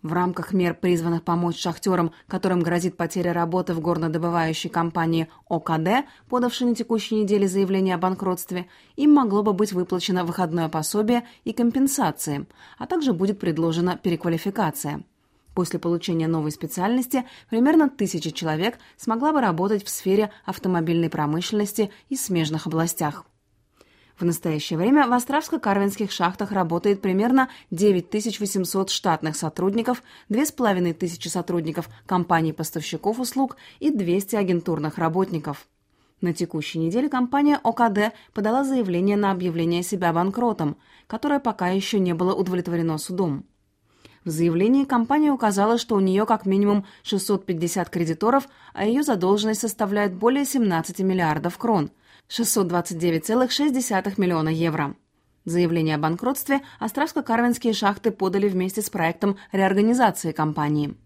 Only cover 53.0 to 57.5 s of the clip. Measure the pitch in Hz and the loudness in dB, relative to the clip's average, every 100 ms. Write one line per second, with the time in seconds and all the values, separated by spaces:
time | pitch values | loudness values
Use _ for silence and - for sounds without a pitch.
53 | 175 165 160 233 254 - 294 262 240 190 | 0 0 0 2 2 2 0 0 0 -2
54 | 196 196 185 165 156 160 170 151 143 - | -2 0 0 2 0 0 0 0 -4 -6
55 | _ _ _ _ - 170 175 170 156 151 | _ _ _ _ -4 0 2 2 0 0
56 | 156 170 233 277 - 277 269 - 220 - | -2 -2 -2 -4 -2 -2 -2 -8 -6 -2
57 | 302 - 247 233 240 | -2 -2 0 2 2